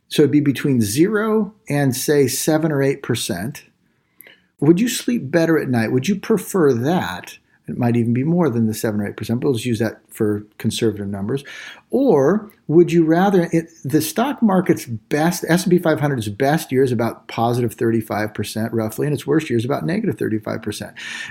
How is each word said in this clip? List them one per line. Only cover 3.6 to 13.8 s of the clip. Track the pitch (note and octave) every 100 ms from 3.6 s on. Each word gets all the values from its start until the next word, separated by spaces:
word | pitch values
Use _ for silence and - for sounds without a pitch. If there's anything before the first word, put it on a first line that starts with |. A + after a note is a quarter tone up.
| - _ _ _ _ _ - - _ _
would | D3 F3
you | A#3+
sleep | - - A#3+ C3+
better | E3 D#3+ D3
at | C#3
night? | B2 A2
Would | B2+ C3+
you | G3+
prefer | - G#3+ - G3 D3
that | A#2+ C3 F3 F#2+ F2+ - - _ _ -
it | A#2
might | A#2+ A#2
even | A#2
be | A#2+
more | D3 E3+ D#3+
than | A#2 A2
the |
seven | G#2+ A#2 G#2
or | G2+
eight | -
percent, | A2 A#2
but | D3
we'll | A#2
just | B2
use | A2
that | A2+ - _
for | - G#2+ G#2 - -
conservative | A2+ - A2+ G2+ G2+
numbers. | G2+ G2+ C#3 - - - - _
Or | A#3 C4+ D#3 C3+ G#3+ - - -
would | D#3 E3
you | E3+
rather, | D#3+ E3 G3 F#3+ E3+
it, | E3 E3 -